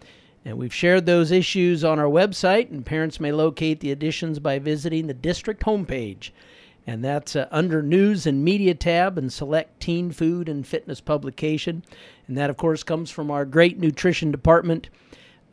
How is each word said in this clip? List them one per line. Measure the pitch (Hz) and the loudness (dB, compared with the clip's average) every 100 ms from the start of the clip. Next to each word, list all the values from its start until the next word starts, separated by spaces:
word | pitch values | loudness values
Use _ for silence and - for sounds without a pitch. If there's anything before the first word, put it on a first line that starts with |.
| - - _ _ - | -20 -20 _ _ -12
And | 120 | -8
we've | 123 | -8
shared | - 175 185 170 | 0 4 4 4
those | 175 160 | 4 4
issues | 185 175 190 175 165 | 2 2 2 2 2
on | 160 156 | 2 2
our | 147 | 4
website, | 156 202 180 185 214 240 | 4 2 2 2 2 0
and | 147 113 | -8 -6
parents | 156 160 - | -4 -4 -4
may | 151 | -2
locate | 151 160 - 160 156 | 0 0 0 -2 -2
the | 143 | -4
editions | 139 156 - 165 147 | -4 -4 -4 -6 -4
by | 151 139 | -4 -2
visiting | 147 151 160 160 160 | -2 -4 -2 -4 -4
the | 123 | -4
district | 151 - - 208 | -4 -4 -6 -4
homepage. | 220 208 165 135 107 95 - _ - - - _ - | -2 -2 -2 -6 -6 -10 -16 _ -20 -20 -20 _ -10
And | 113 | -6
that's, | 131 147 143 151 | -4 -4 -2 -4
uh, | 131 | -2
under | 156 175 160 | -2 0 0
News | 147 180 202 196 156 | 2 4 4 2 0
and | 139 | 2
Media | 160 202 190 160 | 2 2 2 2
tab | 175 170 190 180 | 0 2 0 -2
and | 131 | -6
select | - 143 160 - - | -6 -2 -2 -2 -10
Teen | - 170 175 | -4 -2 -4
Food | 143 165 175 160 | -2 0 0 -4
and | 143 131 | -6 -6
Fitness | 156 - 135 | -8 -8 -10
publication. | - 151 139 - 156 156 180 165 - - - - - | -4 -4 -4 -4 -2 -2 -4 -8 -12 -20 -20 -20 -8
And | 131 | -4
that, | 143 | -2
of | 135 | 0
course, | 170 156 | 0 0
comes | - 160 160 | -2 -6 -6
from | - 147 | -8 -4
our | 143 135 | -4 2
great | 156 175 185 | 6 6 4
nutrition | 165 139 180 160 156 | -2 2 0 2 -2
department, | 143 165 165 170 165 - _ _ - - _ _ | 2 6 6 6 -4 -6 _ _ -20 -20 _ _